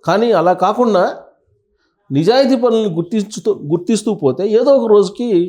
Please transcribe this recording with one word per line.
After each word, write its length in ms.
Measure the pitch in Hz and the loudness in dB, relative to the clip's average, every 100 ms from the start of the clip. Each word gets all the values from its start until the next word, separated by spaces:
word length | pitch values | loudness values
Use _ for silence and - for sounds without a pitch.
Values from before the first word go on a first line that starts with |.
| - | -2
కానీ 200 | 190 233 | -2 2
అలా 220 | 196 170 | 2 2
కాకుండా 500 | 180 180 214 247 196 214 - - _ _ _ _ _ _ _ _ | 0 0 0 0 2 0 -4 -18 _ _ _ _ _ _ _ _
నిజాయితీ 440 | 135 160 254 269 254 | -2 2 2 2 2
పరులను 300 | 240 226 214 165 | 2 0 -2 -4
గుర్తించుతూ, 540 | 170 220 202 - 220 - 147 | -4 -4 -6 -6 -6 -6 -4
గుర్తిస్తూ 380 | 170 180 220 220 208 | -4 -2 -2 -2 -2
పోతే 200 | 139 127 202 214 | -2 -2 0 0
ఏదో 120 | 247 277 | 4 2
ఒక 80 | 226 208 | 4 2
రోజుకి 340 | 190 - 240 185 | 2 -4 -2 0